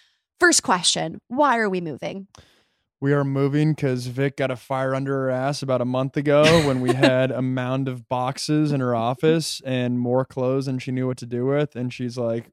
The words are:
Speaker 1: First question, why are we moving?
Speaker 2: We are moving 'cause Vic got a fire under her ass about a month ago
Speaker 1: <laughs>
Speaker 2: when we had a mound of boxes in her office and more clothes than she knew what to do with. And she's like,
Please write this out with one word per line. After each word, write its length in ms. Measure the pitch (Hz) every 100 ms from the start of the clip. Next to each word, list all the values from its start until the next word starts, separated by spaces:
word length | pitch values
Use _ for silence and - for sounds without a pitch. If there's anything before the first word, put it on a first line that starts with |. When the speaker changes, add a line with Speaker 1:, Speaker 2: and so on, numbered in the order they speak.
| _ _ _ -
Speaker 1:
First 240 | 339 -
question, 560 | - 180 - 175 160 - -
why 300 | 247 294 233
are 100 | 208
we 120 | 185
moving? 460 | 165 135 170 190 196 - - _ _ _ _ -
Speaker 2:
We 120 | 139
are 100 | 143
moving 540 | 139 135 139 147 156 147
'cause 300 | 139 127 123
Vic 320 | 123 139 139
got 120 | 135
a 60 | 123
fire 360 | - 135 135
under 200 | 135 139
her 180 | 135 131
ass 320 | 127 135 147
about 180 | 135 123
a 40 |
month 320 | 123 127 135 151
ago 260 | 143 143
Speaker 1:
<laughs> 240 | 156 165 147
Speaker 2:
when 140 | 127
we 140 | 127
had 360 | 127 135 127 131
a 120 | 123
mound 440 | 127 131 123 131 135
of 220 | 127 113
boxes 640 | 127 127 135 - 151 151
in 80 | 139
her 160 | 127 117
office 680 | 117 135 156 165 151 -
and 360 | 135 127 123 123
more 240 | 120 127
clothes 420 | 131 - 127 135 135
than 140 | 131
she 100 | 135
knew 160 | 127 127
what 120 | 123
to 80 | 120
do 200 | 120 131
with. 300 | 143 147 117
And 160 | 123
she's 260 | 120 123 123
like, 320 | 117 117 117